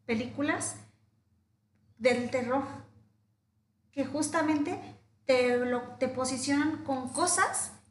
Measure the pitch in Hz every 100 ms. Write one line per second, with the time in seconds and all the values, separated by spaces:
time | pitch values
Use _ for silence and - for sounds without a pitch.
0 | - 226 240 - 294 339 - - - _
1 | _ _ _ _ _ _ _ _ _ -
2 | 240 240 240 262 233 269 285 - - -
3 | _ _ _ _ _ _ _ _ _ 277
4 | 269 294 302 330 311 302 302 - - -
5 | _ _ - 254 247 247 247 247 - -
6 | 254 254 254 269 - 285 311 302 - 262
7 | 254 - 349 370 - - - - _